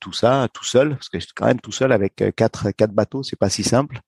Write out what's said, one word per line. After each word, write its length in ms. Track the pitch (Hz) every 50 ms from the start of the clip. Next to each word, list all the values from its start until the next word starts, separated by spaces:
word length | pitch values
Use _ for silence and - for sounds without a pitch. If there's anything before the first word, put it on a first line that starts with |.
tout 100 | - 95
ça 380 | - - 110 120 135 139 123 -
tout 140 | - - -
seul, 300 | - - 123 143 151 139
parce 120 | - -
que 100 | - -
j'étais 140 | 85 - - -
quand 120 | - -
même 160 | 120 123 117
tout 100 | - 113
seul 220 | - - 131 131 123
avec, 280 | 98 98 98 _ -
euh, 100 | 101 98
quatre, 400 | - - 113 110 - - - 101
quatre 200 | - - 107 107
bateaux, 320 | 98 107 104 - - 135 139
c'est 140 | - -
pas 120 | - 104 98
si 140 | - - 98
simple, 380 | - 117 127 143 - 123 - _